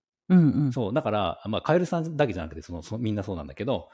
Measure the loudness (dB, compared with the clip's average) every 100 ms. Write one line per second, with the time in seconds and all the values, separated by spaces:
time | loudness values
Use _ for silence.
0 | _ _ 4 6 6 4 0 0 -2 -2
1 | 0 0 0 -4 -6 -4 2 2 2 -4
2 | -4 -2 0 -2 -8 -10 -12 -12 -8 -4
3 | -2 -4 -4 -8 -10 -8 -4 -4 -6